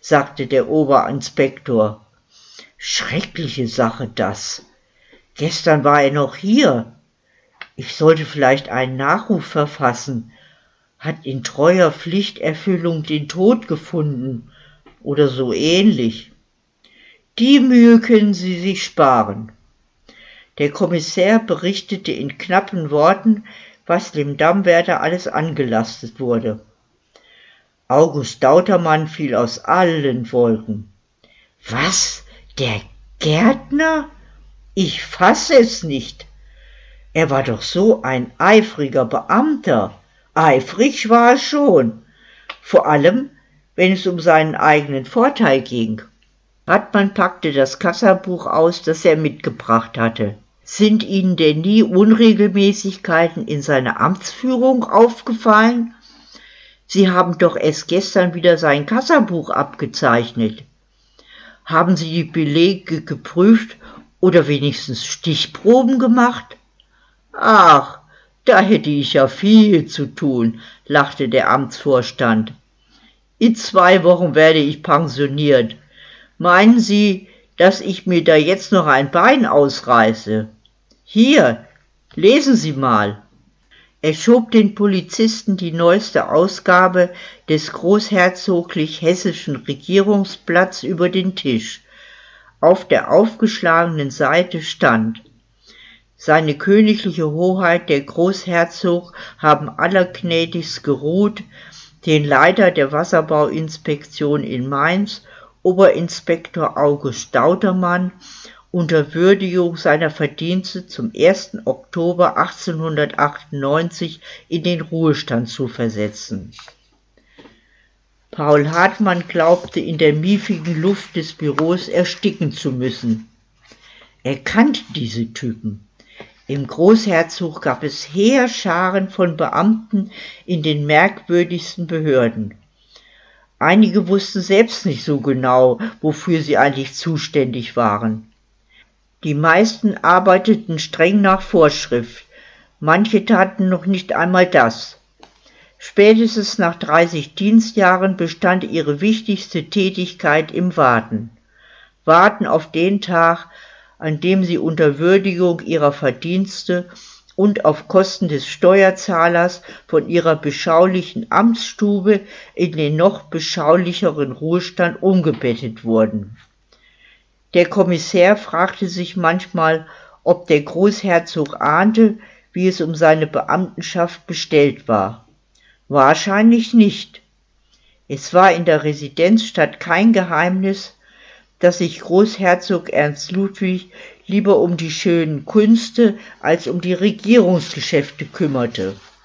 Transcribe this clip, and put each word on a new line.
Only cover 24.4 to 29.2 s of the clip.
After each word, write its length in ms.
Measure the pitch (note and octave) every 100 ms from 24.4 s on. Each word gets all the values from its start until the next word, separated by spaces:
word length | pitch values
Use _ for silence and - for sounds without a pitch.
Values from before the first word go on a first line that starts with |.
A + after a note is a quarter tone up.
| D#3+ F#3+ F3+ E3+ F3 E3+
alles 260 | D#3 F3+ -
angelastet 920 | - D#3+ D3 B2+ A2+ A2+ - A#2 -
wurde. 420 | B2+ A#2 A2+ G#2+ _ _ _ _ _ _ _ _ _ _ _ _ _
August 560 | C3 D#3+ C#3+ A#2 -
Dautermann 640 | C3 D#3+ F#3 F#3 E3+ D#3 D#3
fiel 280 | -